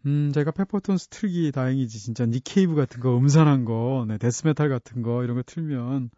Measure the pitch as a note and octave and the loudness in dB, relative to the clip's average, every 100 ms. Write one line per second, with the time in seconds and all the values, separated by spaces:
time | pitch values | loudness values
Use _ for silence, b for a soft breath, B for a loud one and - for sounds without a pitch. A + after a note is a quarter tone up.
0 | C#3 D3 D3 C#3+ D3 D#3 F#3+ G3+ - F#3+ | 0 0 0 0 -2 -2 -2 -2 -2 -2
1 | - - G#3+ F3 D#3+ C#3 B2+ C3 B2 A2 | -4 -6 -4 0 -2 0 0 0 -2 -6
2 | G#2 A2+ A#2+ A#2+ - - F#3+ D3+ C3 B2 | -8 -2 0 -2 0 2 2 2 0 -2
3 | B2+ B2 C#3 D3 D3+ C#3 A#2 A2+ A#2+ C3+ | 0 4 6 6 6 4 0 -2 -2 -2
4 | A2 G#2+ A#2+ A#2+ D#3+ D3 D3+ B2+ - A#2+ | -2 -2 -2 0 -2 0 0 -2 -6 -8
5 | A#2 A#2+ B2 A#2+ B2 - D#3 C3+ A#2+ C#3 | -4 -2 -2 -4 -6 -8 -6 -6 -4 -4
6 | B2 | -6